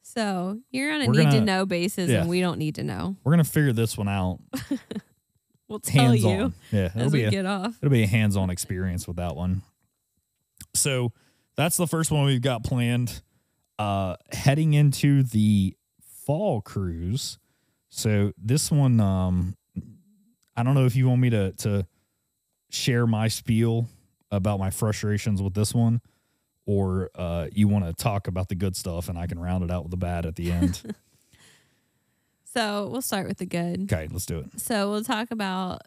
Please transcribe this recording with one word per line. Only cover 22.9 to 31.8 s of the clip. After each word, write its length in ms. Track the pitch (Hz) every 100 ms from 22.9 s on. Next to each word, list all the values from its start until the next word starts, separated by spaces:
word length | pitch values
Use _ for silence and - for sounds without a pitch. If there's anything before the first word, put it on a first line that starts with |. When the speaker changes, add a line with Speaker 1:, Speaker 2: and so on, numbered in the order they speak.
| 120 117
Speaker 2:
my 220 | 110 113
spiel 580 | - - 113 117 117 117 - _ _ _
about 280 | 101 95 101
my 120 | 95
frustrations 720 | - 110 104 107 104 - 101
with 100 | 98
this 200 | 95 107 123
one, 260 | 117 117 _ _ _ _ _ _ -
or, 420 | 101 95 92 92 -
uh, 320 | 87 85 78
you 140 | - 104
wanna 240 | 104 87
talk 340 | 82 123 101 -
about 200 | 92 90
the 60 | 92
good 200 | 98 92
stuff 320 | - 85 90
and 80 | 87
I 80 | 87
can 140 | 87
round 240 | 87 92
it 80 | 85
out 100 | 90
with 80 | 80
the 60 | 90
bad 280 | 90 87 82
at 100 | 82
the 160 | 85
end. 300 | 87 87 - 226 -
Speaker 1:
<laughs> 60 | _ _ _ _ _ _ _ _